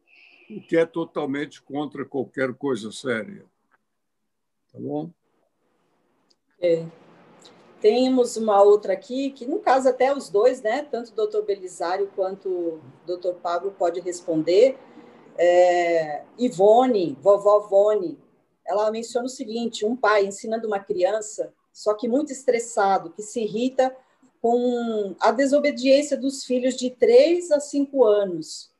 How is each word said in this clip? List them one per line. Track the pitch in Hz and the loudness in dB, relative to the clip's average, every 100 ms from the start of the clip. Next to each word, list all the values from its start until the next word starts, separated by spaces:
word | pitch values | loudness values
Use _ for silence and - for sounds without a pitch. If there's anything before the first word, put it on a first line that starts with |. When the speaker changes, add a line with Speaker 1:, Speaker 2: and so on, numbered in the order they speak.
| _ _ _ _ - | _ _ _ _ -18
Speaker 1:
o | 214 | -18
que | - 165 | -2 0
é | |
totalmente | 165 170 160 170 147 139 143 - | 0 -4 -8 -8 -6 -6 -8 -14
contra | - 143 147 143 | -12 -10 -8 -10
qualquer | 131 139 107 - 131 | -8 -8 -8 -4 -4
coisa | 117 143 117 107 | -4 -4 -4 -6
séria. | - 135 113 101 104 - _ _ _ _ _ _ _ _ _ _ _ _ | -10 -6 -6 -8 -16 -20 _ _ _ _ _ _ _ _ _ _ _ _
Tá | 120 | -14
bom? | 127 147 170 - _ _ _ _ _ _ _ _ _ _ _ _ _ _ | -10 -8 -10 -16 _ _ _ _ _ _ _ _ _ _ _ _ _ _
Speaker 2:
É. | 175 165 165 - _ _ _ _ - _ _ _ | 0 0 -4 -16 _ _ _ _ -20 _ _ _
Temos | 214 240 262 254 233 220 | 2 2 2 2 0 -2
uma | 220 202 | 2 6
outra | 202 208 202 | 6 6 2
aqui, | 190 - 254 277 | -6 -6 -6 -6
que | - | -8
no | 240 349 | -8 -4
caso | - 269 262 | 0 2 2
até | - 262 | 2 0
os | 285 190 | 0 -2
dois, | 196 247 254 | 2 2 2
né? | 220 262 | -4 -4
Tanto | 294 240 233 | -6 -10 -8
o | |
doutor | - 214 214 | -6 -4 -4
Belisário | 208 196 180 - 170 190 196 | -4 -6 -8 -8 -4 -4 -4
quanto | - 190 190 190 | -4 -6 -6 -6
o | 180 170 160 127 - | -4 -4 -8 -16 -18
doutor | - 175 180 | -10 -6 -6
Pablo | 175 175 175 196 | -6 -4 -4 -6
pode | - 175 180 | -2 -2 -2
responder. | 175 170 - 156 156 185 262 262 - - - - - - | -8 -8 -4 -2 2 4 4 2 -14 -20 -20 -20 -16 0
É, | 175 175 180 175 170 165 151 147 - - | 4 6 6 4 2 0 -2 -8 -12 -4
Ivone, | 247 165 202 233 262 214 160 131 | -4 4 6 6 4 0 -2 0
vovó | 185 202 202 208 | 2 4 4 2
Ivone, | 202 196 208 214 165 139 _ _ _ _ | 4 2 4 0 -4 -10 _ _ _ _
ela | - 202 214 | -6 -2 -2
menciona | 220 226 240 254 | -4 -6 -6 -6
o | |
seguinte, | 254 220 226 233 - | -10 -10 -6 -8 -4
um | 214 247 | -4 0
pai | 208 214 196 | 2 2 0
ensinando | 196 220 226 220 | -4 -8 -6 -4
uma | 196 | -6
criança, | 196 180 180 214 208 - 156 _ _ | -4 -2 0 -2 -8 -10 -12 _ _
só | - 214 | -6 -4
que | 214 233 | -2 -2
muito | 262 294 | -2 -4
estressado, | 254 - 233 233 220 196 185 165 | -4 -2 -2 -4 -2 0 0 -4
que | - | -14
se | 208 240 | -10 -6
irrita | 208 208 254 262 254 262 _ _ _ _ | -6 -2 -2 0 -2 -4 _ _ _ _
com | 233 240 247 240 233 214 196 170 | 0 2 0 -2 -4 -4 -6 0
a | 208 | 0
desobediência | 233 277 285 285 233 262 277 294 254 | 2 2 2 0 0 4 4 4 -4
dos | 269 269 | -4 -8
filhos | - 247 254 247 | -4 -2 -2 -4
de | 247 | -6
três | - 226 240 302 349 349 | 0 6 8 6 2 0
a | 294 | -2
cinco | - 285 277 269 | 0 -4 -2 2
anos. | 220 208 196 165 156 - - | 4 4 0 -6 -10 -16 -20